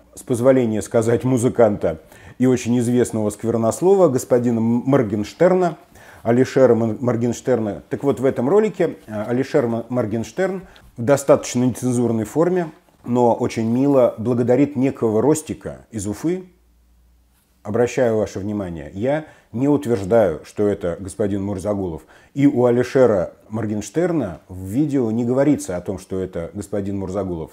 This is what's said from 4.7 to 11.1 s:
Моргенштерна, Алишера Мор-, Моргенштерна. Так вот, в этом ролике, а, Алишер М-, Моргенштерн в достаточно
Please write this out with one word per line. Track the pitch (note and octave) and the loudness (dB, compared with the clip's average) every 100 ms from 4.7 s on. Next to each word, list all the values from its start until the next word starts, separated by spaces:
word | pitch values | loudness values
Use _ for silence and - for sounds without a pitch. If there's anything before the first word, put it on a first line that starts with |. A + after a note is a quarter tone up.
| A#2+ B2 | 0 2
Моргенштерна, | C#3 A2+ G#2 G2+ - F3 F#3 F3 D#3+ _ - - - | 2 2 -2 -4 2 2 4 0 -4 _ -20 -20 -8
Алишера | - A#2+ C3 C#3+ B2+ | 0 2 2 4 6
Мор-, | A#2 A#2 G#2+ | 6 2 -2
Моргенштерна. | B2 B2+ A#2+ A2+ - B2 G#2+ E2+ - | -2 -2 -2 -4 -2 0 -2 -6 -8
Так | A#2 C#3 | -6 -2
вот, | C3+ | 0
в | C3+ | 0
этом | C#3 B2+ | 0 2
ролике, | G3 A3 - E3 - - | 2 2 0 -4 -4 -10
а, | G#2+ G#2+ | -8 -4
Алишер | A#2+ C3+ D3+ A#2+ | -4 0 0 0
М-, | A2+ - | -2 -4
Моргенштерн | B2 A2+ A2+ G#2+ - F#3 F#3+ F3+ - - - | -4 -2 -4 -6 -4 -4 -4 -12 -20 -20 -6
в | |
достаточно | A#2 | 0